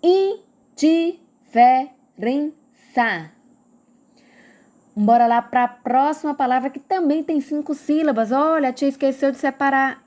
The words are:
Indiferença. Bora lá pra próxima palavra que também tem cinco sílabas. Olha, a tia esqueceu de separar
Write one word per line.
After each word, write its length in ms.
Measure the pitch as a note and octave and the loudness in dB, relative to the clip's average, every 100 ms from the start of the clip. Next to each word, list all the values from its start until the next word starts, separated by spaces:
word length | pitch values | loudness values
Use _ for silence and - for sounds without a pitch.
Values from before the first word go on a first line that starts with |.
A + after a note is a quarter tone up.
Indiferença. 1300 | E4+ F#4+ G4 A4 _ _ _ - D4+ E4 E4 - _ _ _ A3+ B3 C4 C#4+ _ _ - A3 C#4 D4 D4+ _ _ - - A#3 F3+ D#3+ _ _ _ _ _ _ _ _ _ _ _ - _ _ _ _ | 2 2 0 -4 _ _ _ -2 0 2 0 -6 _ _ _ 4 4 4 -2 _ _ -8 -4 -2 -4 -10 _ _ -8 -2 -2 -2 -10 _ _ _ _ _ _ _ _ _ _ _ -20 _ _ _ _
Bora 320 | - G#3 A#3 A#3 | -2 4 4 4
lá 140 | A#3 | 2
pra 260 | A#3 B3 B3 | 0 -2 -2
próxima 680 | A#3+ - B3+ C#4+ D4+ D4+ | -4 -2 0 0 -2 -6
palavra 360 | C#4+ C4 B3+ C4 | -4 -2 0 -2
que 100 | C4+ | -10
também 440 | - F#4+ E4 D4+ | -6 -2 0 -2
tem 160 | D#4 D#4 | -2 -4
cinco 340 | C4+ D4 D4 | -4 -6 -6
sílabas. 580 | D4 - D4+ D#4 A3+ A3 | -8 -2 0 0 0 -2
Olha, 380 | C4 D#4 D#4+ C4+ | 0 0 0 -2
a 40 | |
tia 140 | B3+ C#4 | -2 -4
esqueceu 440 | C#4 C4+ C4+ C#4 | 0 -2 0 -2
de 60 | C4+ | -2
separar 680 | C#4+ C4+ C#4 C4+ C4+ - | -6 -2 0 0 -2 -6